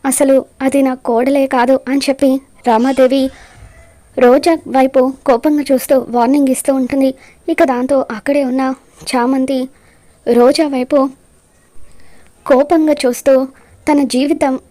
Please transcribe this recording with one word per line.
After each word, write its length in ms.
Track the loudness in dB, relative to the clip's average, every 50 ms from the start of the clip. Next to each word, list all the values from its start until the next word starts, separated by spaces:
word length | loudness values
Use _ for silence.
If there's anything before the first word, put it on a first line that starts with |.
| -4
అసలు 400 | -4 -2 0 2 2 2 2 0 _ _ _
అది 200 | -4 -2 0 0
నా 120 | 0 0 -2
కోడలే 520 | -6 _ -2 -2 0 0 0 0 0 0
కాదు" 340 | 0 0 0 2 2 0 0 0 -4
అని 120 | -4 -2 -2 -2
చెప్పి 320 | -2 0 0 0 0 0 -4 _ _ -6 -2 0
రమాదేవి 640 | 0 2 2 0 2 2 2 2 2 0 -2 -2 -6 -12 -20 -20 -20 -20 -20 -20 -20 -20 -20 -20 _ _ _ _ _ 2
రోజా 360 | 2 4 4 4 2 0 0
వైపు 580 | 0 -4 -4 0 0 0 2 2 0 0 0 -4 -4 _
కోపంగా 380 | 0 0 2 2 0 0 0 0 0
చూస్తూ 340 | -2 -2 0 0 0 0 0 -2
వార్నింగ్ 400 | -2 0 2 2 2 2 2 0
ఇస్తూ 260 | 0 -2 -2 -2 -2
ఉంటుంది. 400 | -2 -2 -2 0 0 0 0 -2 _ -20 -20 _ _ _ -6
ఇక 160 | 0 0 2
దాంతో 420 | 0 2 -2 -2 0 0 0 0 -4
అక్కడే 340 | -8 -8 _ -2 -2 -2 -2
ఉన్న 300 | -2 -2 -2 -2 -4 -6 -8 _ _ _ _
చామంతి 640 | -10 -6 -2 -2 0 0 0 -2 -2 -2 -2 -4 -4 -8 _ _ _ _ _ _ _ _ _ _ _ 0
రోజా 340 | 2 4 4 4 4 2 -2
వైపు 420 | -2 -2 -4 -4 0 0 0 0 0 -4 _ _ _ _ _ _ _ _ _ _ _ _ -18 -16 -16 -18 -20 -20 -20 -20 -20 -20 -20 _ _ _
కోపంగా 480 | -2 0 0 2 0 0 0 2 0 -2 0 -2
చూస్తూ 380 | -4 -4 -2 0 0 0 0 0 -4 -12 -20 _ _ _ _ _ -2
తన 140 | 0 0
జీవితం 560 | 0 0 -2 -2 -2 -2 -2 -2 -2 -4 -4 -6 _ _